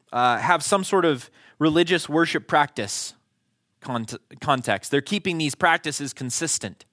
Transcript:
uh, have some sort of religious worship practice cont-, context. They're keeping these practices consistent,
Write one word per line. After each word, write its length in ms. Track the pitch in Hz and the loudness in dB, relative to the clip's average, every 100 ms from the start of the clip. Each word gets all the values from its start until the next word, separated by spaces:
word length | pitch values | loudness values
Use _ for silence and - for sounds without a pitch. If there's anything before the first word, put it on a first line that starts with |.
| _ | _
uh, 260 | 120 123 113 | 0 2 2
have 240 | - 170 | 2 2
some 220 | - 202 | 2 0
sort 200 | 185 196 | 2 2
of 240 | 170 131 - _ - - | 2 0 -6 _ -20 -2
religious 500 | 160 156 170 175 - | 2 4 2 0 0
worship 400 | 156 165 165 - | 0 2 0 0
practice 680 | 160 147 - 101 - - - _ _ _ _ _ _ | 2 2 -2 -6 -6 -8 -14 _ _ _ _ _ _
cont-, 340 | - 120 110 - - - | -8 -6 -6 -10 -16 -6
context. 500 | - 131 120 98 - | 0 0 0 -2 0
They're 120 | 139 | -2
keeping 360 | - 208 185 165 | 0 -2 -2 -2
these 160 | 151 | -2
practices 580 | - 180 165 156 139 139 | 2 2 2 0 -6 -8
consistent, 760 | - 127 - 165 - 98 - _ | -8 -8 -4 -2 -4 -6 -12 _